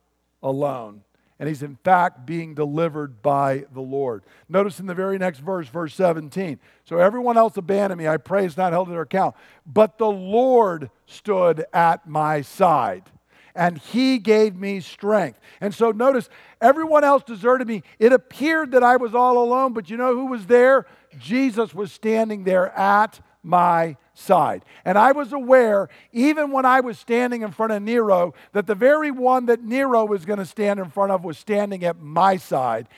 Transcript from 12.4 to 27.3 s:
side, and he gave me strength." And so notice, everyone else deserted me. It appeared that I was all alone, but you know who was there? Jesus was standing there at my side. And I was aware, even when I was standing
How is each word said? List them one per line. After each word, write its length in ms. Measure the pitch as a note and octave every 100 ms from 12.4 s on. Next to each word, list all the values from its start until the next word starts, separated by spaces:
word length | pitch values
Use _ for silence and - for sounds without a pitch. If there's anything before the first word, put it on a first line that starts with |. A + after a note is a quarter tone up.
side, 680 | C3+ - F#3 C#3+ A2 F#2 - _ _ _ _ -
and 220 | F3 D#3+
he 400 | - A3 C4 C4
gave 360 | F#3+ G#3+ A3
me 240 | F#3 G3 G3
strength." 640 | D3+ - G3+ G#3+ D#3 - _ _
And 140 | G3+
so 160 | - A3+
notice, 380 | G#3+ B3+ B3+ - - - _
everyone 420 | A#3 D4 D#4+ D4+
else 220 | C#4+ C#4
deserted 420 | C4+ A3 A#3 B3+ A#3+
me. 160 | G#3+ - -
It 140 | A3
appeared 580 | B3+ - - C#4+ D#4+ D4
that 140 | B3+
I 120 | B3 B3+
was 160 | A#3+
all 300 | A#3 B3 B3
alone, 300 | A#3+ B3+ C4+
but 180 | A3+ D#3+
you 60 | A#3
know 180 | B3+
who 120 | B3 C4
was 200 | A#3+ F#3
there? 400 | A#3+ B3 C4+ - _ _ C#3
Jesus 560 | B2 B3 C4+ G#3 A3
was 160 | E3+ G3+
standing 540 | - A3 A3 A3 G#3
there 260 | F#3 F#3 F#3 F#3+
at 420 | G3 G3+ A3 - _ _
my 520 | E3 F3+ F3 E3+ E3 C#3 _
side. 500 | _ - F#3 C3+ F#2 - -
And 120 | - G3
I 140 | A#3+
was 220 | C#4+ B3+
aware, 560 | C#4+ A#3+ C4 A#3 G3+ F3 - _
even 400 | A#3 C#4 D#4 D4
when 120 | C4+
I 140 | C4 C4
was 180 | B3+ G3+
standing 460 | - A#3 B3